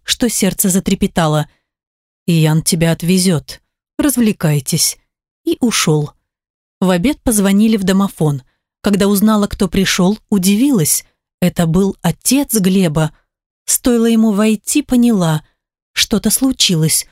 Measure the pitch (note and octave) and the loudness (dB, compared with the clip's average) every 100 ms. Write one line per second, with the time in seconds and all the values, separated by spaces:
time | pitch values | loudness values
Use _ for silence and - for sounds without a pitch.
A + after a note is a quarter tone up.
0 | - - A#3 - F#3+ - G3 F#3 - F#3+ | -8 -4 -4 -2 -4 -2 -2 -2 -2 -4
1 | F#3+ - D#3+ D3+ D3 _ _ _ _ _ | -2 -2 -2 -2 -4 _ _ _ _ _
2 | _ _ - E3 D#3 D#3+ - F3 E3 D#3+ | _ _ -2 0 2 0 0 -2 0 -2
3 | E3 F#3 F#3 D3+ - - _ _ _ - | 0 0 2 -2 -4 -20 _ _ _ -4
4 | D4 B3 A3 - D#3+ D3 - E3 - - | -2 0 0 0 -2 -2 -2 -4 -4 -6
5 | _ _ _ _ E4 E4+ A#3 - - D3+ | _ _ _ _ -6 -2 -2 0 0 0
6 | D3 _ _ _ _ _ _ - F#3 F3+ | -2 _ _ _ _ _ _ -4 0 2
7 | A3+ D4+ C4+ G#3+ G3 G3 A3+ A3 F#3+ F#3+ | 0 -2 -2 0 2 2 2 2 0 0
8 | G3 - D3+ C#3 _ _ _ _ G#3 G3 | 0 -2 -2 -2 _ _ _ _ -2 0
9 | G3+ G3+ G#3+ G#3+ G3+ - - G3+ F#3 - | 2 2 2 2 -2 -2 -2 0 -2 0
10 | F3+ G#3+ - G3+ F#3 G3+ C#4+ A3+ D3 - | 0 0 -2 -2 0 2 2 2 0 -2
11 | - _ _ - F3 - E3 F3 G3 - | -6 _ _ -4 -4 0 0 0 0 -2
12 | E3+ - - C4+ C#4 A3 F#3+ G3 F3 D3 | -6 -4 -2 0 0 0 0 2 0 0
13 | D3+ _ _ _ _ _ - - B3+ A#3 | -4 _ _ _ _ _ -6 -2 0 2
14 | A3+ A3+ A3 G3 G#3+ G#3+ - D4+ C#4 B3 | 2 2 2 2 0 0 -2 -4 0 2
15 | A#3+ G#3 E3 D#3 - _ _ _ _ - | 2 2 0 -2 -6 _ _ _ _ -6
16 | - G3+ A3 - C4+ B3+ - E3 D#3 - | -2 0 -2 0 -2 -2 -2 0 0 -2
17 | - | -6